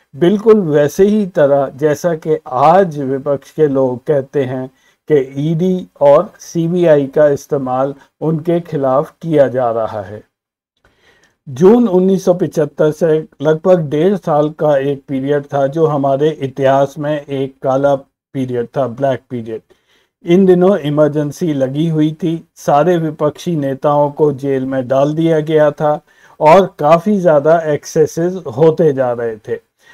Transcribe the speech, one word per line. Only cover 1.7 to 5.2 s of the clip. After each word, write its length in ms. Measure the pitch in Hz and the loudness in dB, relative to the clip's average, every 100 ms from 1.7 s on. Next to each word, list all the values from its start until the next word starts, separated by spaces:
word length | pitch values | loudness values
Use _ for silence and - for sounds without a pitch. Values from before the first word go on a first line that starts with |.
| 131 | -2
जैसा 380 | 151 147 180 165 | -2 -2 -4 -4
कि 200 | 165 156 - | -4 -4 -4
आज 520 | 127 147 180 190 147 | 0 4 4 0 -6
विपक्ष 500 | 131 135 143 139 - | -6 -6 -4 -6 -6
के 160 | - 156 | -2 0
लोग 300 | 135 131 123 | 0 -2 -2
कहते 400 | - 147 135 147 | -4 -4 -2 -4
हैं 220 | 127 131 131 _ _ _ - | -4 -6 -10 _ _ _ -2
कि 80 | 151 | 0